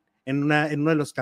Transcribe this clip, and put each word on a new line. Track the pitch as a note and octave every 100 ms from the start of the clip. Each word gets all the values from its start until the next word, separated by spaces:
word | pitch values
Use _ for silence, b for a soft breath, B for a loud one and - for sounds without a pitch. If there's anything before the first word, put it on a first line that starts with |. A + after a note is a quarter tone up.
| _ _
en | - C#3
una, | C#3+ D3+ D3+
en | D3
uno | D3+
de | D#3
los | C#3 -